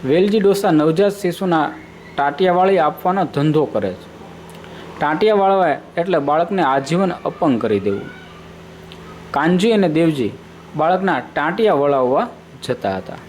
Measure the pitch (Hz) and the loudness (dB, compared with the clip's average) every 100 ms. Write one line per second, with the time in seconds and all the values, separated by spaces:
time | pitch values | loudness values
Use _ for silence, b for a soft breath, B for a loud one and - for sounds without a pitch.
0 | 131 160 202 214 196 196 202 156 156 160 | 2 2 4 4 2 2 2 4 4 2
1 | 202 202 175 165 190 165 147 - - - | 0 0 -6 -4 0 0 0 -6 -18 -20
2 | - - 139 147 185 175 190 190 151 151 | -10 -2 -2 0 2 4 4 4 2 0
3 | 180 196 160 143 151 151 135 110 98 92 | -2 -2 -2 0 2 2 0 -2 -4 -8
4 | - - - - - - B B B - | -16 -20 -20 -20 -20 -20 B B B -4
5 | 147 156 214 208 196 196 175 139 - - | -2 2 2 4 4 4 2 0 -4 -4
6 | 175 165 143 151 175 196 143 139 135 170 | 0 0 2 0 0 0 2 0 0 0
7 | 190 - - - - 120 110 104 101 98 | 0 -2 -8 -2 0 0 0 0 0 -4
8 | - - - - - - - - - - | -8 -16 -20 -20 -20 -20 -20 -20 -20 -20
9 | - - - 139 160 180 220 220 180 156 | -20 -18 -6 0 2 2 4 2 2 2
10 | 165 147 107 - - - - 147 156 185 | 2 2 -4 -6 -20 -20 -12 -2 0 2
11 | 190 143 - - 151 190 220 151 143 139 | 0 -2 -4 -4 -2 0 2 2 2 2
12 | 127 143 240 - - - - 123 101 95 | 2 0 -2 -10 -20 -14 -8 -4 -4 -6
13 | 90 85 | -8 -16